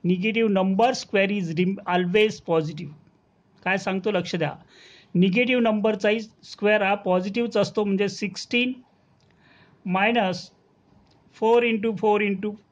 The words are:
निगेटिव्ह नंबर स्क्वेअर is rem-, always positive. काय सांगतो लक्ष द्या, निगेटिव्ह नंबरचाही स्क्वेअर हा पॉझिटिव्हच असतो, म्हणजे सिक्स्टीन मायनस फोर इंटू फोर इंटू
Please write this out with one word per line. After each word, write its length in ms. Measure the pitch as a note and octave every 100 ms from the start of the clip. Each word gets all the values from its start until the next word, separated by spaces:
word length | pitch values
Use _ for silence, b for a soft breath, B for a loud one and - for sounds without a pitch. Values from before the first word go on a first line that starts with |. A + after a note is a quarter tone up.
निगेटिव्ह 460 | F3 F3+ G#3+ A3 A3+
नंबर 400 | F#3+ F#3+ F#3+ A#3+
स्क्वेअर 380 | A#3+ - G3+ G3
is 180 | G#3 E3+ D#3+
rem-, 220 | F3+ G3 -
always 440 | F3+ F3+ G#3+ G#3+ - -
positive. 420 | E3 D#3 E3 D3+ - _ _ _ _ _ _
काय 160 | F3+ G3
सांगतो 320 | G3 F#3+ G#3+
लक्ष 220 | F#3+ F3+ F3
द्या, 160 | D3 C#3 B B B B B
निगेटिव्ह 480 | F3 F#3+ G#3 B3 B3
नंबरचाही 580 | A3+ G#3+ G#3+ G#3 G#3 A3
स्क्वेअर 640 | A3 _ - - G#3 G#3+
हा 120 | F#3+ G3+
पॉझिटिव्हच 520 | G3 F3+ G3 A3 A#3+ A3+
असतो, 280 | G3 -
म्हणजे 240 | G#3 G3 G3+
सिक्स्टीन 640 | G3 G3+ - - A#3+ B3+ B3+ - _ _ _ _ b b b b b F#3+
मायनस 600 | F#3 G#3 A#3+ F#3+ F3+ - _ _ _ _ _ _ _ _ -
फोर 260 | A3 A#3+
इंटू 320 | A#3+ A3+ A3+ G3+
फोर 220 | G#3+ G#3
इंटू 340 | G#3 F#3+ G#3 G#3 _